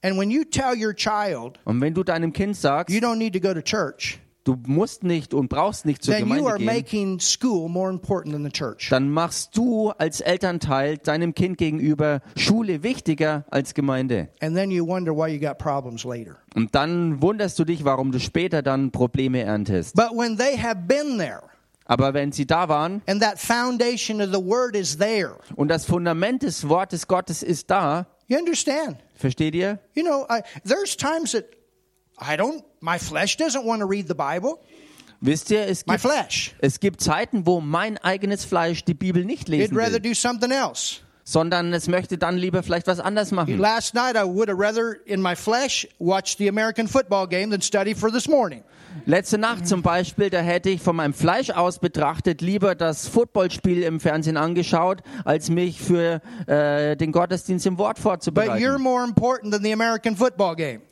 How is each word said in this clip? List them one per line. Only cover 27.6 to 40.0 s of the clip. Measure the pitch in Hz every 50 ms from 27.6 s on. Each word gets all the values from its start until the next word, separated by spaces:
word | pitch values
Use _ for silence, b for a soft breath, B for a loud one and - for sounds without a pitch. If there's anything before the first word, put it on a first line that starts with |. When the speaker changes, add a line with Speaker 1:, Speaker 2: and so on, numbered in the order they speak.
| - _
Speaker 2:
da, | 185 202 185 147 147 170 180 _ _ _ _ _
Speaker 1:
You | 240 285
understand? | 349 339 330 - - - 277 294 320 269 156 127 - _ _
Speaker 2:
versteht | _ - 135 123 - 156 156 156
ihr? | 170 180 196 208 196 _ _ _
Speaker 1:
You | 285 320
know, | 349 294 277 262 -
I, | 233 233 202 B B B B
there's | 196 247 381 403 381 -
times | - - 285 311 330 330 226 -
that | 226 - - - _ _ _ _ _ _ _ _ _ _ _ _ -
I | 120 135 151 151
don't, | 196 247 311 302 - _ _ _
my | - 165 170 175
flesh | - - 156 151 180 202 -
doesn't | - 311 330 254 269 247
want | 226 226 220 208
to |
read | 190 196 202 196 151
the | 170
Bible. | 147 156 139 156 180 180 262 320 - B B B B B B B B B B B B
Speaker 2:
Wisst | - 127 151 156 - -
ihr, | 214 214 214 190
es | 190 - -
Speaker 1:
My | - 175
Speaker 2:
gibt, | 175
Speaker 1:
flesh. | - 247 294 277 196 - - - - - - -
Speaker 2:
es | - 139 127 -
gibt | - 196 175 - -
Zeiten, | - 156 165 226 233 - 214 175
wo | 165 180 175
mein | 156 147 151 165 190 220 214 196
eigenes | - 180 185 196 202 196 202 196 -
Fleisch | - - 175 165 165 170 160 -
die | - 170
Bibel | - - 185 180 175 180
nicht | 196 294 302 - -
lesen | 160 151 196 214 196
Speaker 1:
It'd | 208
rather | 226 233 214 233